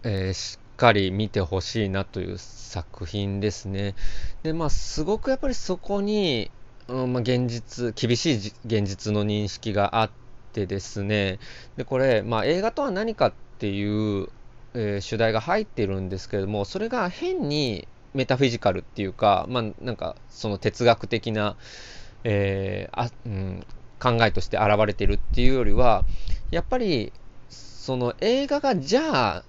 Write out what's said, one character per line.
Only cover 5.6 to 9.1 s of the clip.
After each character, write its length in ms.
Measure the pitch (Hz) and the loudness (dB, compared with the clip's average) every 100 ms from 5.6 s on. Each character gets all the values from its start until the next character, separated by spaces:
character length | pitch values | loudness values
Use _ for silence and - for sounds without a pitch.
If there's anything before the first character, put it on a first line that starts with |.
| - 180 | -2 -4
こ 240 | - 202 | -2 -2
に、 500 | 202 214 185 120 - - - - - | 0 0 2 0 -2 -10 -18 -18 -8
う 180 | 131 127 | -4 -2
ん、 60 | |
ま 60 | 123 | 0
あ、 20 | |
現 280 | 117 123 123 | 2 2 0
実、 460 | 117 - - 123 | -4 -8 -6 -4
厳 220 | - 117 127 | -2 0 2
し 100 | 175 | 2
い 140 | 117 | 0
じ-、 120 | 101 - 113 | -2 -10 -2
現 180 | 110 101 | 0 0
実 260 | 98 107 | -2 -2